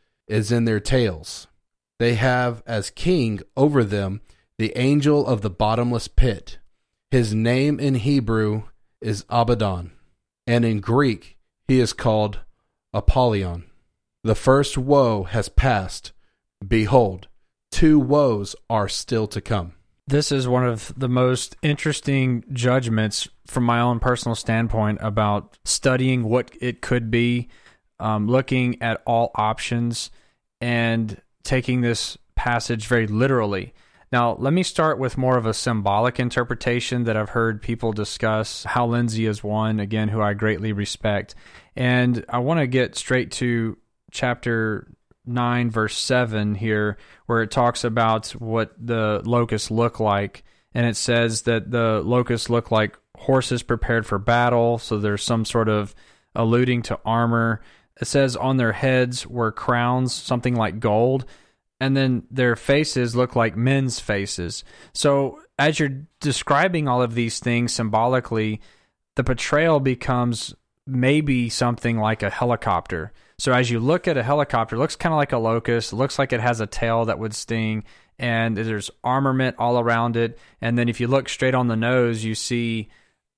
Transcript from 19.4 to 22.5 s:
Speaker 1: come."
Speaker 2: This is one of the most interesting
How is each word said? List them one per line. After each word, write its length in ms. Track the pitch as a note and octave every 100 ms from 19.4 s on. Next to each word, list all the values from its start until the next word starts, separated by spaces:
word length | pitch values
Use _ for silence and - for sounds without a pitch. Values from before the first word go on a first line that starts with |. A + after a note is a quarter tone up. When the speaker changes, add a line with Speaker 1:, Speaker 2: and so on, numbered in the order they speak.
Speaker 1:
come." 320 | - G#2+ E2+ - _ _ -
Speaker 2:
This 240 | C#3+ C#3+
is 160 | C#3 B2+
one 180 | B2 B2
of 280 | A2+ - -
the 120 | C3
most 460 | B2 B2+ B2+ - -
interesting 800 | D3+ D3 D#3 C#3+ - C3+ B2+ A#2+ -